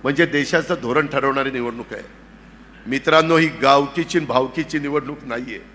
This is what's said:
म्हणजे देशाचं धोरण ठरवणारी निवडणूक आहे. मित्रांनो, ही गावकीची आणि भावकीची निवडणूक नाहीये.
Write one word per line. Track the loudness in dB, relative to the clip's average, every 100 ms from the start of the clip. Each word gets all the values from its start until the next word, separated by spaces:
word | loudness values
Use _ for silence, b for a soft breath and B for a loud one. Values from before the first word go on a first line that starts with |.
म्हणजे | -2 2
देशाचं | 2 2 0 0 0 -4
धोरण | 0 0 0
ठरवणारी | 0 0 0 -2
निवडणूक | -4 -6 -8 -12
आहे. | -14 -16 -20 -20 -20 -20 -20 -20 -16 -6
मित्रांनो, | -2 4 4 6 4
ही | 2
गावकीची | 2 4 4 4 -4 -2 -2
आणि | 0
भावकीची | 0 0 -4 -4 -4
निवडणूक | -2 -4 -4 -12
नाहीये. | -8 -8 -8 -14 -14